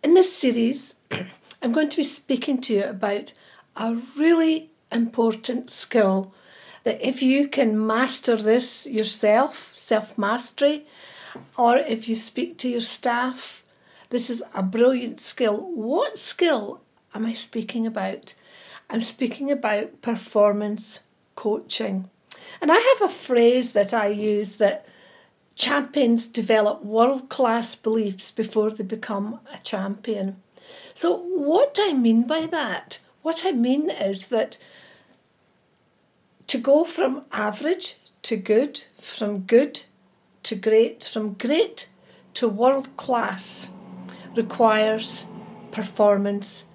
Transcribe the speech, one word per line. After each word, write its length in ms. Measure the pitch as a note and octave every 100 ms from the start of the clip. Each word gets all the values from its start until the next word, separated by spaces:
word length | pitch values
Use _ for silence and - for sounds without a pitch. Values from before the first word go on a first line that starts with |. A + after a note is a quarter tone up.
In 120 | D4
this 200 | F4+ F#4
series, 600 | - C4 A#3 A#3 C#4+ - -
<clears throat> 600 | _ - F#3 - _ -
I'm 100 | C4
going 180 | A#3 D4+
to 80 | D#4+
be 60 |
speaking 580 | C#4 - _ C4 B3+ B3+
to 100 | -
you 120 | G#3
about 500 | F#3+ F#3+ G#3 G#3 - - - - _ -
a 200 | A3+ A#3 C4 C#4
really 540 | D#4+ E4+ D#4+ D#4+ - _ _
important 800 | A#3 A#3 - A3+ A3 - B3 -
skill 640 | - - A#3+ G3+ F#3+ F#3+ _ _ - - -
that 220 | - A#3 -
if 160 | B3+
you 240 | C4 C4+ C#4+
can 380 | C4+ A#3 G#3+ A3
master 500 | A3 C4 - - A3+
this 500 | G#3+ A#3 B3 - D4
yourself, 880 | A3+ G#3+ - G#3+ G#3+ C#4 - - -
self-mastery, 1080 | - G#3+ G#3+ - G3+ A#3+ A#3+ - C#4+ D4+ - - - - - - - -
or 180 | A#3+ B3
if 320 | - A3+ A#3
you 80 | A3
speak 400 | - - F4 -
to 100 | B3+
your 100 | A#3+
staff, 840 | A#3 - B3 A#3+ B3+ B3+ - - _ _ _ _ -
this 220 | B3 A#3+
is 120 | A#3 -
a 80 | -
brilliant 580 | F#3+ A3+ B3 B3+ A#3+ -
skill. 380 | - - A#3 G#3
What 600 | F#4 E4 A3 D#4+ C#5+ A4
skill 640 | - - E4+ C4+ G#3 - _ _ _
am 120 | G#3 A3+
I 80 |
speaking 520 | A3+ - A#3 A3 A#3 A3+
about? 460 | A3 F#3+ G3 - - _ - - - _
I'm 140 | A3+
speaking 480 | A3+ - B3+ - C#4
about 500 | C#4+ A3 G#3 - -
performance 1000 | - A3+ - G#3+ G#3 G#3 G#3 G#3+ - - _ _ _
coaching. 720 | - G#3+ G#3 - - G#3+ F#3+ F#3 _ _ - - -
And 100 | D4
I 60 | F4
have 320 | A#4+ C5+ G4
a 20 |
phrase 600 | - - A#3+ A#3 B3 B3
that 200 | G#3+ G3+
I 160 | A#3 G#3
use 480 | G#3 G#3+ G#3 G3+ -
that 300 | G#3 - - - - - _ _ _ -
champions 640 | B3 C#4+ C4+ D4 B3 A#3 -
develop 560 | - F#3+ A3 G#3 G#3
world-class 920 | G3+ A3 A#3+ C4+ B3+ - B3 A#3 A#3
beliefs 560 | - - A3 G#3 F#3+ -
before 400 | - G#3+ G#3+ G#3+
they 120 | G#3+
become 580 | F#3+ A3 - G3+ G#3 A#3 -
a 60 | -
champion. 840 | - G3+ G3 G3+ - G#3 G3 F#3+ _ _ - - -
So 200 | - E4+
what 600 | F4 F4 F#4 C#4+ E4+ C#5+
do 80 | -
I 100 | G#4
mean 340 | C#4 A#3 A3+ A#3
by 200 | D#4 D#4+
that? 520 | E4 B3 E3+ - - _ _
What 220 | D#4 E4
I 80 | F#4
mean 380 | C4+ A#3+ C#4 D#4
is 380 | - G3 G3 -
that 280 | A3+ - - - - - - _ _ _ _ _ _ _ _ _ _ _ _ _ _ -
to 100 | B3
go 280 | A#3+ C#4+
from 400 | E4+ - C4+ C#4 -
average 680 | - G#3+ G#3 C#4+ F4+ - - _ _
to 140 | - G#3+
good, 480 | F#3 G#3+ C#4+ C#4+ - _
from 420 | - - G#3 G#3
good 440 | F#3 A#3 D4 - - _ _ _ _ _
to 120 | - G3+
great, 480 | A3 A3 A#3 -
from 300 | - A#3 G#3+
great 560 | F#3+ A#3 D#4 A4+ - - _ _ - _
to 140 | - A#3
world-class 1200 | G3+ B3 C4+ C4+ - - A#3+ A3+ F#3 - - - - - - - - -
requires 920 | A#3 A3+ - A3+ G#3+ G#3+ A3 A3 - - - - - -
performance 920 | - F#3 - G#3 G3+ G3+ G3+ G3+ - -